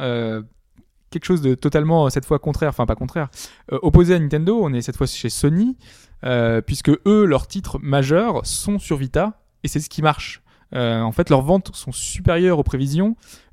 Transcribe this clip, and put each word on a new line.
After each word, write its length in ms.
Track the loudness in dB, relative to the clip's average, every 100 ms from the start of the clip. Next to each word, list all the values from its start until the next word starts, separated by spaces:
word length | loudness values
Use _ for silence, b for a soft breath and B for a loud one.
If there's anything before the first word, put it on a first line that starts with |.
euh, 420 | -4 -4 -4 -6 -10 _ _ _ _ _ -12
quelque 140 | -6
chose 180 | -2 0
de 120 | 2 0
totalement, 500 | 0 0 2 2 2
euh, 20 |
cette 160 | 0
fois 140 | -2 -2
contraire, 320 | -2 -4 -2
enfin 160 | -2 -2
pas 80 |
contraire, 360 | -2 -4 -6 -8 B B B B
euh, 60 | -4
opposé 320 | 4 6 6
à 40 | 4
Nintendo. 400 | 2 0 0 0
On 100 | 0
est 80 | -2
cette 160 | -4 -4
fois 100 | -4
chez 200 | -4 -6
Sony, 480 | 0 2 2 0 -2 b b b b
euh, 360 | -2 0 2 0
puisque 280 | -2 -2 2 2
eux, 200 | 4 4 4
leurs 220 | 2 -2
titres 300 | -10 -8 -8
majeurs 640 | -2 0 2 2 2 -2 -4
sont 320 | -6 -4 -4
sur 180 | -4 -4
Vita, 460 | -2 -2 -2 -6 _ _
et 40 | -6
c'est 120 | -6
ce 100 | -6
qui 100 | -2
marche. 360 | -2 -2 -8 -16 _ _ -10
Euh, 280 | -4 -2 -2
en 100 | -2
fait, 160 | 0 2
leurs 140 | 2
ventes 300 | 4 0 -2
sont 180 | -12 -12
supérieures 680 | -10 -10 -2 0 2 2 2
aux 40 |
prévisions, 520 | 0 -2 -2 0 -2 -4 b b b